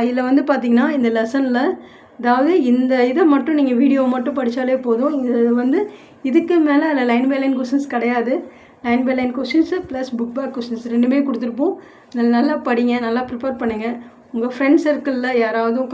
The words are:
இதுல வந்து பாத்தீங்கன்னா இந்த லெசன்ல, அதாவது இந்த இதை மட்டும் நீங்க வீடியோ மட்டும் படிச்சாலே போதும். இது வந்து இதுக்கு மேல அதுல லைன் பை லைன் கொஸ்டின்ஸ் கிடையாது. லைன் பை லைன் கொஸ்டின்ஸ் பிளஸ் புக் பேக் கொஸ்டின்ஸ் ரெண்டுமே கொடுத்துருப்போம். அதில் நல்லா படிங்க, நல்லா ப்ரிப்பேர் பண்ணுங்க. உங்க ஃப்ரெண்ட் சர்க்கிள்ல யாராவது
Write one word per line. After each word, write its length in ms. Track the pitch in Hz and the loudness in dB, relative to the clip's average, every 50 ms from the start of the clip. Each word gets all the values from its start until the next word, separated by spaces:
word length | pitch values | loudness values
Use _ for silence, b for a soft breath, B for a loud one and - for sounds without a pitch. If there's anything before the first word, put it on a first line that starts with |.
| 233 | 2
இதுல 160 | 247 247 254 254 254 | 0 0 -2 0 2
வந்து 140 | 269 294 285 294 | 2 2 4 2
பாத்தீங்கன்னா 360 | 269 254 233 240 233 240 285 311 302 | 0 0 2 2 2 4 2 2 0
இந்த 120 | 269 233 226 226 | 0 0 0 0
லெசன்ல, 420 | 220 226 233 - 277 269 254 240 247 277 370 370 B B B B B B B B - | 0 -2 -2 -2 -2 0 0 0 0 0 -2 -2 B B B B B B B B -4
அதாவது 340 | 226 240 247 254 277 320 381 349 254 247 | 0 2 2 2 4 2 2 2 2 2
இந்த 220 | 247 254 254 254 262 247 247 247 | 2 2 2 2 2 2 2 2
இதை 120 | 262 330 370 302 277 | 2 4 4 4 4
மட்டும் 240 | 262 240 320 311 294 | 4 2 0 0 0
நீங்க 140 | 277 254 247 233 285 | 2 2 2 2 2
வீடியோ 180 | - 277 269 262 254 262 | 4 4 2 2 0 0
மட்டும் 220 | 254 240 294 - 285 | -2 -2 -4 -4 -2
படிச்சாலே 360 | 247 233 233 262 247 254 262 254 254 | -2 -2 -2 -2 -2 0 -2 0 0
போதும். 280 | 240 226 233 269 302 302 269 247 | -2 0 0 0 0 0 -2 -2
இது 260 | 247 254 233 233 233 233 240 | 0 0 2 2 2 2 2
வந்து 180 | 254 262 294 392 415 B B B B B B B - 269 | 0 0 0 0 -2 B B B B B B B -4 0
இதுக்கு 260 | 240 339 339 339 349 330 302 | 0 0 2 2 2 2 2
மேல 140 | 294 277 294 320 311 | 4 2 2 2 0
அதுல 160 | 294 262 247 240 | 0 0 0 2
லைன் 180 | 233 240 262 269 | 2 2 2 0
பை 60 | 269 269 269 | 0 0 0
லைன் 120 | 269 262 262 | 0 -2 -2
கொஸ்டின்ஸ் 340 | 247 - 277 285 - - 247 | -2 -2 -2 -2 -2 -4 -4
கிடையாது. 400 | 240 233 240 247 240 226 240 294 339 B B B B B B B B - | -2 -2 0 0 0 0 0 -2 -4 B B B B B B B B -4
லைன் 200 | 240 240 240 262 | -2 0 0 0
பை 60 | 262 262 254 | 0 0 0
லைன் 140 | 254 247 240 | -2 -2 -4
கொஸ்டின்ஸ் 360 | 262 262 - - 320 320 - 359 370 - - | -4 -4 0 2 0 2 2 -2 -6 -6 -6
பிளஸ் 220 | 262 254 262 - 240 226 | -8 -8 -6 -6 -6 -6
புக் 160 | 233 233 - | -6 -6 -6
பேக் 160 | 277 269 247 - | -6 -6 -6 -6
கொஸ்டின்ஸ் 300 | 240 233 - 226 - - 233 233 | -8 -8 -8 -8 -8 -6 -2 0
ரெண்டுமே 260 | 233 240 262 277 285 - | 2 2 4 2 2 2
கொடுத்துருப்போம். 480 | 269 233 226 240 226 208 226 294 381 381 B B B B B B B | 0 -2 -4 -4 -6 -4 -2 -2 -2 -2 B B B B B B B
அதில் 240 | - 240 233 233 233 | -4 0 2 2 4
நல்லா 180 | 240 262 294 302 - - | 4 2 2 0 -2 -2
படிங்க, 260 | 254 240 233 240 240 240 240 240 | 0 0 2 2 0 0 0 -2
நல்லா 180 | 226 226 254 262 254 | -2 -2 -2 -4 -6
ப்ரிப்பேர் 300 | 254 233 269 269 247 - | -8 -6 -6 -6 -6 -4
பண்ணுங்க. 260 | 247 226 214 214 220 233 240 B B B B B - - - | -4 -4 -4 -4 -6 -6 -6 B B B B B -16 -10 -6
உங்க 140 | 226 233 247 247 | -4 -4 -4 -2
ஃப்ரெண்ட் 280 | - 269 277 330 320 - | 0 2 4 4 4 4
சர்க்கிள்ல 440 | 302 294 - - 285 262 247 247 254 254 247 226 | 2 -2 0 -2 -4 -4 -2 -2 0 0 2 0
யாராவது 440 | 220 220 226 226 233 233 262 262 240 | 2 0 0 0 0 0 -2 -2 -2